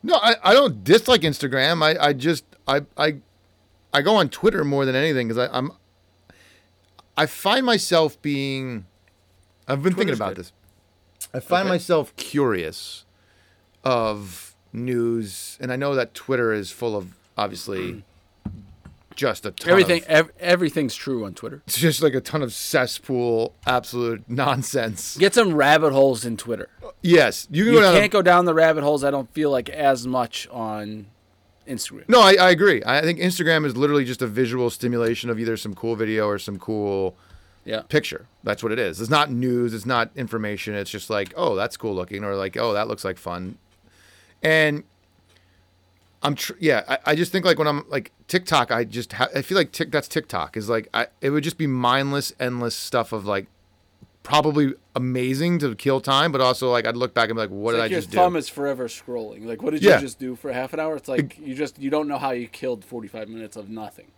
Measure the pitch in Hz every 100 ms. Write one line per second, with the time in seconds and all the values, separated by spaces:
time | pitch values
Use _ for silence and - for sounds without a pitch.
0 | - 320 220 226 185 247 277 110 95 220
1 | 226 240 160 139 139 135 139 170 156 160
2 | 147 139 147 151 _ _ - 139 147 -
3 | 151 143 _ _ _ _ _ _ _ 143
4 | 147 214 151 - - 180 147 139 135 131
5 | 160 135 117 113 123 123 135 - _ _
6 | _ _ _ _ _ _ _ _ _ _
7 | _ - 151 - 196 247 254 220 - 170
8 | 156 - 147 139 139 135 131 117 90 _
9 | _ _ _ _ _ _ - 139 165 180
10 | 202 120 101 95 87 _ _ _ _ _
11 | _ _ - 131 - 175 190 175 180 165
12 | 135 - - 143 131 95 80 - - -
13 | _ _ _ _ _ _ _ _ 131 120
14 | 110 104 98 87 - _ _ 113 123 120
15 | 117 117 104 90 - - 123 127 143 135
16 | 120 - - 131 117 107 92 - 120 104
17 | 92 - _ - 104 98 - 95 90 104
18 | - _ _ _ - - - - - -
19 | _ - 135 101 107 - 165 190 185 170
20 | - 156 160 - 175 175 165 165 135 -
21 | - 123 104 - 113 143 - - 160 147
22 | 156 127 - 156 131 - - 147 127 -
23 | - 127 120 113 117 _ - 127 120 123
24 | 117 113 - 120 135 131 117 135 113 92
25 | - 139 190 214 208 151 139 156 151 135
26 | 135 120 120 110 117 107 - _ - -
27 | 175 170 123 - - 147 220 233 196 170
28 | 208 208 180 175 175 160 160 156 143 147
29 | 139 139 131 156 151 131 117 156 143 131
30 | 123 127 120 - - 120 110 107 104 107
31 | 104 _ _ _ _ _ - 127 - -
32 | - 240 196 196 185 165 202 131 107 139
33 | 160 165 180 180 160 160 151 123 147 147
34 | 127 123 123 104 123 127 120 - 123 120
35 | 117 120 120 110 113 110 110 95 113 113
36 | 110 110 104 101 - 98 - 107 104 98
37 | 95 - _ - _ _ - 110 - 151
38 | - - - _ 104 104 113 113 101 78
39 | 113 139 151 123 127 123 120 110 101 123
40 | 113 135 120 113 107 104 - 104 98 104
41 | - 104 98 - 170 98 113 - 113 95
42 | 90 101 104 98 95 113 117 104 113 110
43 | 98 92 - 87 92 - _ _ _ _
44 | _ _ _ _ 156 160 151 147 - _
45 | _ _ _ _ _ _ _ _ _ _
46 | _ _ 143 143 - - 156 117 - 131
47 | - 156 175 185 175 160 151 147 - 143
48 | - _ - 185 180 156 120 120 117 110
49 | 113 - 127 139 131 190 156 - 156 147
50 | - 160 - 92 76 110 104 113 110 113
51 | 117 _ 139 147 147 - 151 127 123 131
52 | 139 139 139 - 127 123 120 - - 127
53 | 113 110 98 98 95 _ _ _ _ _
54 | - _ - 151 151 147 139 - _ -
55 | 127 127 127 135 170 175 143 110 139 135
56 | 139 139 165 139 127 123 127 120 113 120
57 | 127 - 113 113 107 101 110 117 110 175
58 | 90 127 180 170 131 - 139 127 120 -
59 | - 120 107 107 113 113 254 151 196 143
60 | 135 - 127 123 143 127 131 156 156 151
61 | - 135 143 - 151 131 147 - 139 151
62 | 151 139 139 123 117 - 131 117 92 120
63 | 107 110 107 113 107 113 101 110 107 -
64 | 98